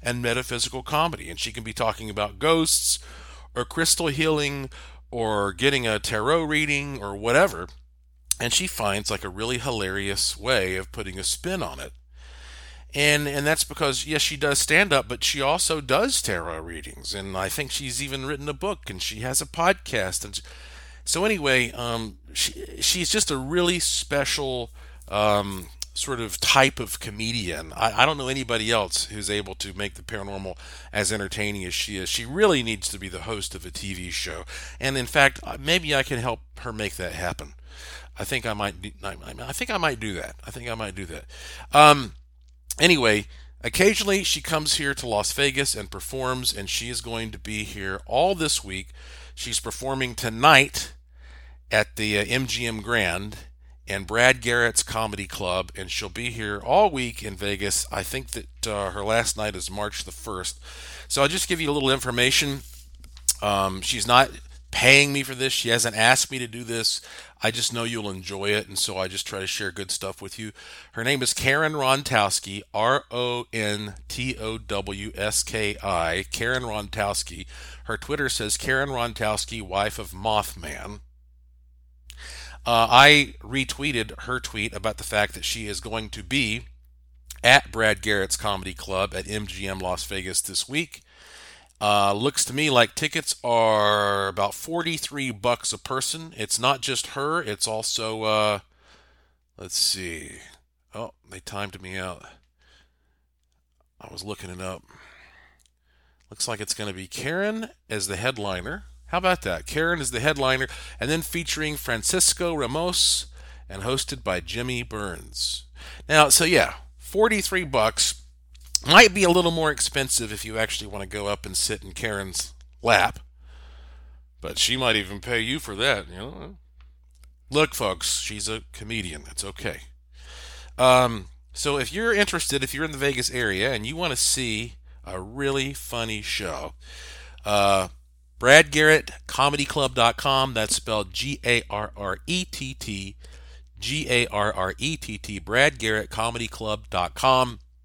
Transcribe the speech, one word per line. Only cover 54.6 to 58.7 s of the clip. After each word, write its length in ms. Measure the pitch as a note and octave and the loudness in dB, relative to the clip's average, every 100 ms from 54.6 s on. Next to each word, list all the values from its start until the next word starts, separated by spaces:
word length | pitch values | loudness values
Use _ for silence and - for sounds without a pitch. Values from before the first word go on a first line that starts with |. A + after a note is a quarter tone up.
| A#2+ - | 2 0
Comedy 460 | - A2+ A2 G2+ G2 | -2 -2 -2 -4 -8
Club, 420 | - F#2+ F2+ F2+ - | -6 -2 -2 -2 -8
and 160 | F#2 | -6
she'll 160 | - G#2 | -6 -6
be 220 | F2+ A#2+ | -6 -6
here 280 | A2+ G#2+ G2+ | -6 -6 -6
all 300 | G2 E3 G#3 | 2 4 4
week 320 | C#3+ B2 A#2 | 2 -4 -6
in 140 | G#2+ F#2+ | -10 -4
Vegas. 500 | G2+ G2 G2+ - - | -2 -2 0 -2 -2
I 100 | G2+ | -4
think 300 | F#2+ C3 B2+ | -4 -6 -6
that, 340 | A#2 - - | -6 -8 -8
uh, 260 | A2+ | -6